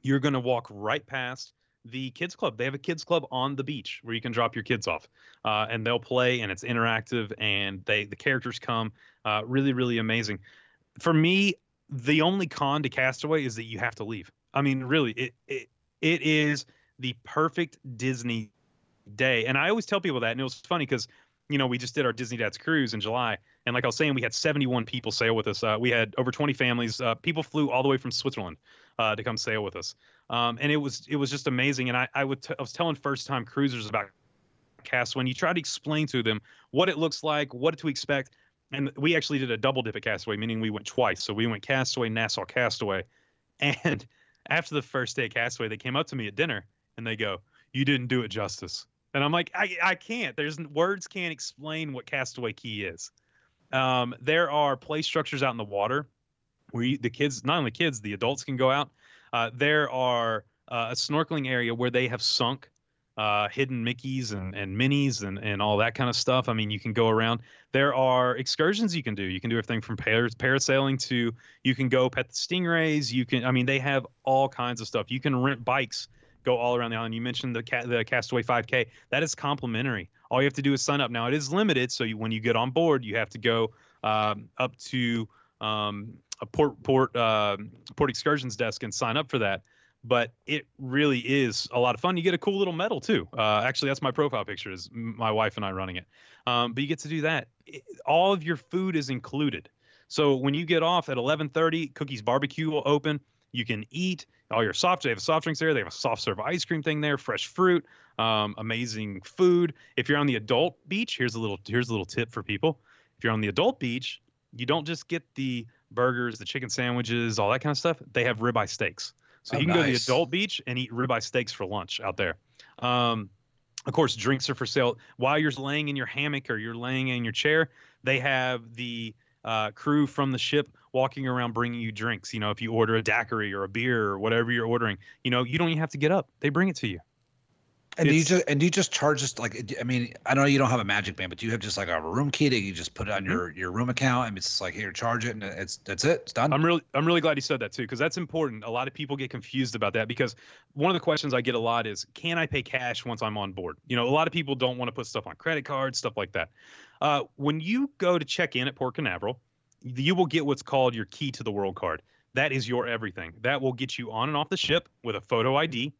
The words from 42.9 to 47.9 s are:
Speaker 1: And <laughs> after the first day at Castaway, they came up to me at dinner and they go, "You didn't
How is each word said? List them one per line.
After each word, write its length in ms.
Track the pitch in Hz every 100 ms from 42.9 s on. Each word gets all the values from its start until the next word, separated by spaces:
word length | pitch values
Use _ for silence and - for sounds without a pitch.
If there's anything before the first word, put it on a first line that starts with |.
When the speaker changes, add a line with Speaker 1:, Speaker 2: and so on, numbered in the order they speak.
| 95 - _ _ _ _ _
Speaker 1:
And 460 | 143 - 180 123 - _ _
<laughs> 220 | _ -
after 260 | 156 165 147
the 60 |
first 340 | - 135 123 -
day 80 | 117
at 80 |
Castaway, 340 | 120 117 123 113
they 100 | 107
came 200 | 127 135
up 100 | 156
to 80 | 135
me 120 | 107
at 80 | 101
dinner 300 | 160 110 - _ _ -
and 80 | 117
they 100 | 110
go, 240 | 107 95 _ _ _
"You 120 | 131
didn't 220 | 139